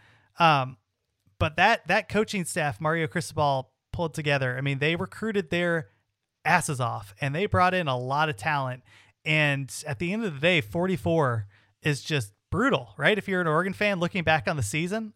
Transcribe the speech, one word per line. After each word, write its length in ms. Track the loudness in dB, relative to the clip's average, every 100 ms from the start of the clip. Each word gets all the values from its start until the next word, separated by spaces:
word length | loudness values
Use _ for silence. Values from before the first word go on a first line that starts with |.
| _ _ _ 2
Um, 400 | 4 6 0 -8 _ _ _ _ _ _
but 180 | -4 4
that, 300 | 4 4 2
that 200 | 0 0
coaching 360 | -2 0 -2
staff 360 | -4 -2 -4 -2
Mario 260 | -2 -2 -2
Cristobal 640 | -4 -6 -2 0 0 -4 _ _
pulled 220 | -6 -6
together, 420 | -4 -2 0 0 -2
I 40 |
mean, 180 | -4 0
they 180 | 0 0
recruited 540 | -4 -6 -4 -2 -2
their 380 | -2 0 -2 -6 _ _ _ _ _
asses 360 | 0 2 2 -2
off, 320 | -2 -4 -10 -6
and 140 | -4
they 120 | -2 0
brought 280 | 2 4
in 140 | 2 0
a 100 | -2
lot 300 | -2 0 0
of 80 | -2
talent. 460 | -2 -2 -2 -6 -14 -20 -20 _
And 500 | 0 2 2 0 -4 -8 -8
at 120 | -4
the 140 | -2
end 120 | -2
of 100 | -4
the 60 | 0
day, 200 | 2 2
forty-four 840 | 0 -2 -2 0 0 2 2 0 -6 _ _ _
is 200 | -2 -2
just 300 | -2 -2 -2 -8 _
brutal, 440 | 0 2 2 -2 0
right? 220 | 2 2
If 100 | 0
you're 140 | 0
an 40 | 2
Oregon 280 | 2 0
fan 260 | 0 0 0
looking 240 | 0 0
back 240 | 2 2 2
on 80 | -2
the 60 |
season, 500 | -2 -2 -2 -4 -6